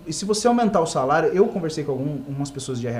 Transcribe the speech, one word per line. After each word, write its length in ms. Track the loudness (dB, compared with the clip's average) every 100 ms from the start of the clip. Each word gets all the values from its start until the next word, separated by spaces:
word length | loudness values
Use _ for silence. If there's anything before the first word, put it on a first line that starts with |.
| -12
e 60 |
se 100 | -8
você 240 | -2 2 2
aumentar 320 | 4 4 2
o 60 | 2
salário, 420 | 0 2 4 4
eu 120 | 4 2
conversei 360 | 2 -4 -4
com 80 | -4
algum, 180 | -2 -2 -4 -6
algumas 240 | -6 -6
pessoas 300 | -6 -6 -4
de 60 |
R 100 | -4